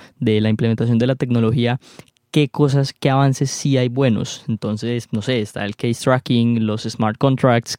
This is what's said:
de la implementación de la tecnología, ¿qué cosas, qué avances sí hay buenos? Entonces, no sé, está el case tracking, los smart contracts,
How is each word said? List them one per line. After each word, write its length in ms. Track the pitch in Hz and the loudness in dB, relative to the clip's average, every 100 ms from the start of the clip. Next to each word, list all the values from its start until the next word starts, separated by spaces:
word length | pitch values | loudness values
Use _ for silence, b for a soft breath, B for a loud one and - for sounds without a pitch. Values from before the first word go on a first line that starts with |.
| B - | B -4
de 220 | 113 107 | 0 2
la 80 | 107 | 2
implementación 500 | 110 117 113 120 113 | 0 0 0 2 2
de 80 | 123 | 2
la 80 | |
tecnología, 640 | 131 127 120 113 117 117 127 B B B _ _ | 0 0 2 2 2 0 -2 B B B _ _
¿qué 180 | 156 143 | 0 0
cosas, 440 | - 147 139 135 | 0 2 2 0
qué 160 | - 143 | -2 0
avances 420 | 135 139 131 135 | 2 2 2 -2
sí 280 | - 147 131 | -4 0 0
hay 100 | 123 | 0
buenos? 560 | 123 135 104 127 - - | 0 0 0 -2 -10 -6
Entonces, 580 | 110 107 107 117 120 - | -6 -4 -6 -4 -6 -6
no 100 | 113 | -6
sé, 180 | 117 123 | -2 -2
está 240 | 104 101 | -4 -6
el 120 | 101 - | -8 -4
case 260 | 123 120 | -4 -2
tracking, 640 | - 127 - 120 117 117 110 | 0 0 2 0 2 0 0
los 160 | 107 | -2
smart 360 | 110 - 110 110 | -6 -2 -2 0
contracts, 580 | 139 131 131 117 - | 0 2 2 2 0